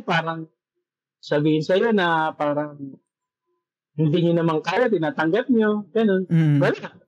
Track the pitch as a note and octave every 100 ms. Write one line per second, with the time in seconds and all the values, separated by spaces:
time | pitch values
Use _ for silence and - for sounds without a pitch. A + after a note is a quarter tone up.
0 | - E3 D#3+ E3 D#3+ _ _ _ _ _
1 | _ _ - D3 D#3 D#3 D3+ F#3+ A#3 G#3
2 | F3 E3 D#3 D3+ D3 D3 D3 D3 C#3 -
3 | _ _ _ _ _ _ _ _ _ D3+
4 | D#3 E3+ E3+ E3+ E3 D#3 E3+ A#3 B3 F#3
5 | D#3 D3+ D#3+ G#3 B3+ A3+ G#3+ G#3+ G3+ A3
6 | A3 F#3+ F3+ E3 D#3 C#3+ F#3+ G4+ - -